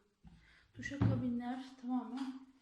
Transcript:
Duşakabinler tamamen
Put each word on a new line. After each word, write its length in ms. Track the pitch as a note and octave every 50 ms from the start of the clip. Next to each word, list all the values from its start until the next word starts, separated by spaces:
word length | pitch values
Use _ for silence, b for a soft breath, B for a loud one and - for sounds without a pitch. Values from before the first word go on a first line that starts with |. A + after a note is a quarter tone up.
| - _ _ _ - - B B B B B B B B B -
Duşakabinler 1000 | - - C#4 C#4 - - - A#3+ B3 B3 A#3+ A#3+ A#3+ B3 B3+ C4 C#4 - - -
tamamen 680 | B3 B3 B3+ B3+ A3+ A3 A#3+ C4 C4+ B3+ - - - - - B